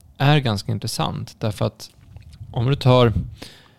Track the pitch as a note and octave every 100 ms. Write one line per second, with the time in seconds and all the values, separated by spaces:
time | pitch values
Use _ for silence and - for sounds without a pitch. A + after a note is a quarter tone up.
0 | - - C#3 D3+ B2+ G2+ - G#2+ A2+ -
1 | D#3 G#2 A2+ - A2+ - A2+ - - _
2 | - - - - - - A#2+ C#3 B2+ B2+
3 | A#2+ - - - - - _